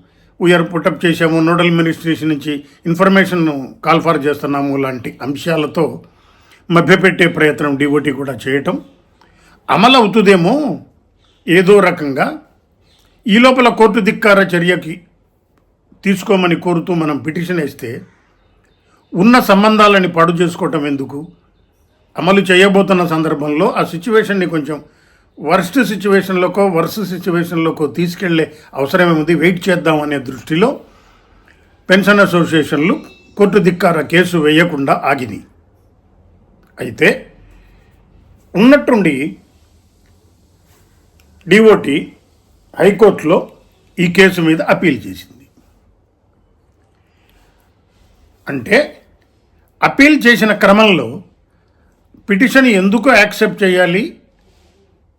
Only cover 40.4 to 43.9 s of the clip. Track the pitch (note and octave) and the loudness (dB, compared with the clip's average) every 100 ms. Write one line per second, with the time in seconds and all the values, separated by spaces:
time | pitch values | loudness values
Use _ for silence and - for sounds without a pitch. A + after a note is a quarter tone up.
40.4 | _ _ _ _ _ _ _ _ _ _ | _ _ _ _ _ _ _ _ _ _
41.4 | - G#3 A3 E3+ C#3+ C#3 - - _ _ | 0 4 6 4 2 -6 -6 -16 _ _
42.4 | _ _ _ - F#3+ F3+ G#3 C#3 D#3 G#3+ | _ _ _ 0 0 4 4 4 0 -2
43.4 | - - _ _ _ | -4 -16 _ _ _